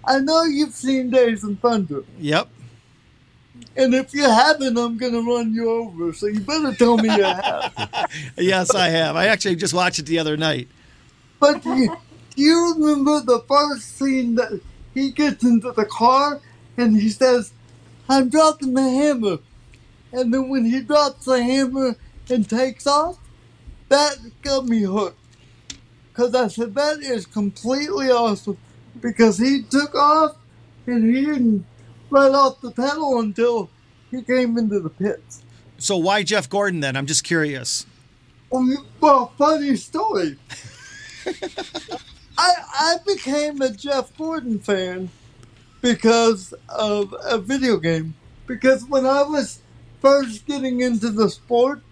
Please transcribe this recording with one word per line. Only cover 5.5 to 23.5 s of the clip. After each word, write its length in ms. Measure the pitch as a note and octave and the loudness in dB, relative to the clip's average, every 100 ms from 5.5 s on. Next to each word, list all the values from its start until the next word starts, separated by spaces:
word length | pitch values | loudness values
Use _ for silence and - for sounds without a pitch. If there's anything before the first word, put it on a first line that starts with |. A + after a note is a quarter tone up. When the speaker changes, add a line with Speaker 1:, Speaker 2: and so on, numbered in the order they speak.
Speaker 1:
you 160 | A3+ A3+ | -2 -2
over. 420 | A3+ A#3 E3 E3+ | -2 -6 -6 -8
So 140 | D#3 G#3 | -4 -4
you 140 | G#3+ | -4
better 340 | G3 D#4 D4 | -4 -2 -2
tell 220 | G3+ A#3 A#3 | 2 4 4
me 180 | A3 | 2
you 80 | G#3+ | 2
have. 880 | F#3+ F#3 - D3+ - - - A#3 - D#3 | 0 0 -4 -4 -8 -8 -8 -6 -6 -8
Speaker 2:
<laughs> 120 | C#3 - | -14 -2
Yes, 380 | F3 F#3+ F3+ | 0 0 0
I 140 | G3 F3 | 0 0
have. 260 | E3 D#3 | 0 0
I 120 | D#3 G3 | 0 0
actually 300 | G#3 G3+ E3+ | 0 -2 -2
just 180 | F#3 | -2
watched 240 | F3 F3+ F3+ | 0 -2 -2
it 60 | C#3+ | -4
the 120 | E3 | -2
other 180 | D#3 D3+ | -2 -2
night. 320 | D#3+ C3+ B2 _ _ _ _ _ _ _ | -2 -4 -8 _ _ _ _ _ _ _
Speaker 1:
But 240 | C#4+ D4 | 2 2
do 120 | - B3+ | -2 0
you, 200 | A3+ E3+ _ - - | 0 -2 _ -20 -14
do 80 | - | 0
you 320 | D4 E4+ E4+ D#4+ | 4 4 2 2
remember 440 | D4+ D4 C#4 D4+ | 2 2 2 2
the 200 | A#3+ A#3+ - | 2 0 2
first 500 | C#4 D4 B3+ - - | 2 2 -4 -10 -4
scene 360 | C4+ C4 A#3+ A3+ | -2 0 0 0
that 240 | A3 G#3 - - - | -2 -6 -12 -20 -10
he 160 | B3+ C4+ | -4 -4
gets 340 | - D4 G3+ | 0 -2 2
into 260 | B3 A#3 B3 | 2 2 0
the 140 | - | -4
car 560 | G#3 - A#3 C4 C#4+ C#4+ - - - - | -4 2 4 4 2 -4 -12 -20 -12 0
and 200 | A#3+ G#3+ | 2 4
he 140 | G#3+ | 2
says, 420 | G#3 B3+ B3 - - - - - - - | 2 4 4 0 -16 -20 -20 -20 -18 0
"I'm 200 | C4+ B3+ | 2 4
dropping 440 | D#4 D#4 D4+ C4 | 4 4 2 -4
the 80 | B3+ | 0
hammer"? 560 | C4 B3+ D4+ B3+ G#3 D#3 _ - - - - _ _ | 0 2 0 0 -2 -4 _ -20 -20 -20 -20 _ _
And 220 | B3 B3 | -4 0
then 140 | C4 C4 | 0 0
when 160 | C4+ | 0
he 160 | A3+ C4 | 0 0
drops 460 | A3 D4 C#4+ C4+ C4 | 2 2 2 -2 -2
the 140 | B3+ | 0
hammer 520 | A#3+ C4 C4+ C4+ C4 A3+ - - - | 2 0 0 0 -2 -4 -14 -20 -4
and 200 | B3+ G3+ | -2 0
takes 380 | A3+ C4 - C#4 | 0 -2 -2 0
off, 320 | C#4+ E4 F#4 - - - | 2 0 -6 -20 -20 -20